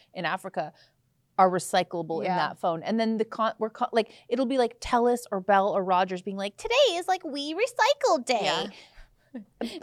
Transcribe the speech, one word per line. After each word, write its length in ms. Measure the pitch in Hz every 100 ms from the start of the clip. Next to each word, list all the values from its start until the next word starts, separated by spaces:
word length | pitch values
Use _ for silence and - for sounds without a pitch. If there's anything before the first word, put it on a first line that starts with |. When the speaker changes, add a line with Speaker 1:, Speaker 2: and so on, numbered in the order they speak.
| _ -
Speaker 1:
in 100 | 165
Africa 480 | 185 190 180 151 - _ _ _ _ _ -
are 100 | 190
recyclable 720 | 180 - 190 180 175 160 160
in 40 | 185
Speaker 2:
Yeah. 100 | 180
Speaker 1:
that 200 | 151 -
phone? 240 | 190 165
And 180 | 160 220
then 180 | 226 220
the 80 | 220
con-, 280 | - 220 -
we're 100 | 220
con-, 200 | - 247
like, 200 | 233 214 - -
it'll 200 | 240 254
be, 100 | 269
like, 220 | 233 -
Telus 460 | - 240 240 240 -
or 80 | 196
Bell 300 | 185 196 202
or 140 | 190
Rogers 400 | 185 180 190 180
being 120 | 196 196
like, 200 | 196 -
"Today 160 | 440 494 523
is, 140 | 339 359
like, 160 | 370
we 300 | 320 294 294
recycle 720 | 330 466 - 453 571 494 311 240
day." 140 | 233
Speaker 2:
Yeah. 240 | 190 165 196 - - - - _ _ 247 - -
Speaker 1:
B-, 200 | 233 330